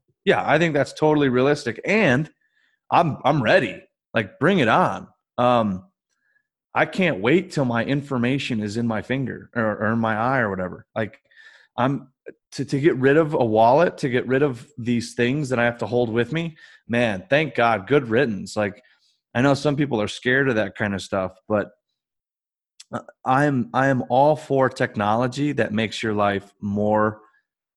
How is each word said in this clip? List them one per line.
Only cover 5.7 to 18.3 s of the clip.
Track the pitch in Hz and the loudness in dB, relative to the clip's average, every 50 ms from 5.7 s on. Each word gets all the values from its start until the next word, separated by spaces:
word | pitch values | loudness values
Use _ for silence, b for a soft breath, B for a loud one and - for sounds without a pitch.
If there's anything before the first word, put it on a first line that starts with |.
| 95 92 95 _ _ _ _ _ _ _ _ _ _ _ _ _ _ _ _ _ - | -4 -6 -8 _ _ _ _ _ _ _ _ _ _ _ _ _ _ _ _ _ -2
I | 117 151 | -2 0
can't | - - - 185 170 131 92 | 0 0 0 0 0 0 0
wait | 98 123 156 190 185 - | 2 2 2 2 2 -2
till | - 156 135 | -4 -2 -2
my | 123 117 117 113 | 0 0 -2 -2
information | - 135 147 139 143 139 123 117 120 139 139 135 - 127 110 107 | -2 -2 -4 -4 -4 -4 -2 0 0 -2 -2 -4 -4 -4 -4 -4
is | 104 101 | -4 -4
in | 117 120 | -4 -4
my | 117 110 104 95 | -2 -4 -4 -4
finger | - 123 139 135 110 92 - 98 - - | -4 -4 -4 -4 -6 -8 -12 -14 -10 -6
or, | 120 113 107 104 101 | -4 -2 -2 -2 -2
or | 107 104 113 | -2 -2 0
in | 117 | 0
my | 113 110 110 | 0 0 0
eye | 107 113 127 139 131 | 0 0 0 0 0
or | 117 104 | 0 -2
whatever. | 95 92 90 90 85 - - _ _ | -2 -4 -6 -8 -8 -12 -18 _ _
Like, | 120 110 101 - - B B B B B B B B B B _ | -6 -6 -6 -8 -14 B B B B B B B B B B _
I'm, | - 120 135 143 - - - _ _ _ - - _ _ _ - | -2 -2 0 -2 -4 -6 -12 _ _ _ -20 -20 _ _ _ -10
to, | - 135 | -10 -6
to | - 151 139 | -4 -2 0
get | 135 165 117 | 2 2 2
rid | 131 127 139 143 | 4 4 4 4
of | 160 165 147 156 | 4 4 2 0
a | - 123 | 0 0
wallet, | 113 107 110 113 117 127 151 175 185 - - | 2 4 4 6 6 6 6 4 2 0 -2
to | - 135 | -4 -2
get | 120 123 - 113 | -2 -2 0 0
rid | 127 135 151 | 2 2 2
of | 147 123 117 - - _ - | 0 0 -4 -10 -16 _ -8
these | 113 120 120 117 113 - - | -4 -2 -2 -2 -2 -4 -2
things | - 120 120 135 151 147 123 | -2 0 0 0 -2 -2 -2
that | 127 120 | 0 0
I | 120 | 2
have | 120 117 - | 0 0 -2
to | 113 | -4
hold | 104 120 120 123 113 110 | -2 -2 0 0 0 0
with | 120 117 117 160 | -2 -2 -2 -4
me, | 165 165 165 156 B B B B B B | -6 -6 -6 -10 B B B B B B
man, | - 113 120 123 113 101 92 92 - | -6 -2 0 0 0 -2 -4 -4 0
thank | 139 151 160 139 - | 0 0 0 0 0
God, | - 117 117 113 104 95 98 | 2 2 2 2 0 0 0
good | 131 147 131 113 | 0 0 2 2
riddance. | 110 120 143 120 | 2 2 2 0